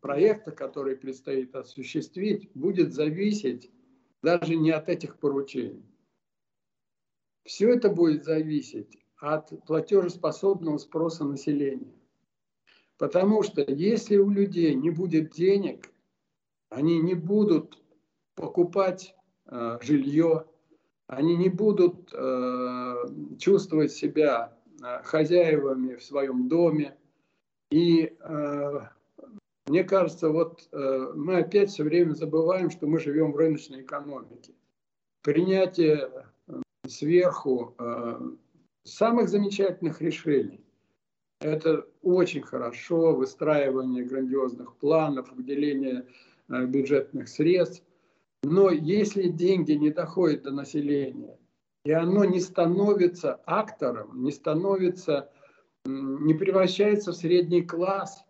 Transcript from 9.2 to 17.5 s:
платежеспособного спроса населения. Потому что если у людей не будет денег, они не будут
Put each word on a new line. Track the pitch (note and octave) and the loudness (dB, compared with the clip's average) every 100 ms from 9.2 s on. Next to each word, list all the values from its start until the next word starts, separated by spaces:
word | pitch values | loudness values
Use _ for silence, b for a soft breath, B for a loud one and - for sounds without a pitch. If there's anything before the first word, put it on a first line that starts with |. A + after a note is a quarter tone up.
| D3 D#3 - D#3+ _ | -4 -4 -6 -20 _
платежеспособного | D#3 D#3 G3+ F3 - D#3 D3+ G3 F#3+ E3 D3 | -4 2 2 2 -4 -6 -2 -2 0 -2 -6
спроса | - D#3+ E3 D#3+ | -4 -4 -4 -4
населения. | C#3+ C#3 - C#3+ C#3+ B2+ - _ _ _ _ _ _ _ _ b b _ | -6 -6 -4 -2 -2 -6 -12 _ _ _ _ _ _ _ _ b b _
Потому | C#3+ E3+ G3 G#3+ | -2 2 4 2
что | F3+ - | 2 -2
если | C3+ C#3 F#3 A3 - G3+ | -2 0 0 0 2 4
у | G3 | 4
людей | G3+ G3 F3 E3 | 4 0 2 0
не | C3 D#3 | 2 -2
будет | D#3+ F#3 D#3 D#3 | -2 0 0 -2
денег, | - F3+ G3+ F3 A#2+ - _ _ _ _ _ _ _ _ | -2 2 2 0 -8 -16 _ _ _ _ _ _ _ _
они | A2+ D3+ E3+ | -2 2 2
не | E3 | 2
будут | F3 D#3+ G#3 G3 | -2 0 2 4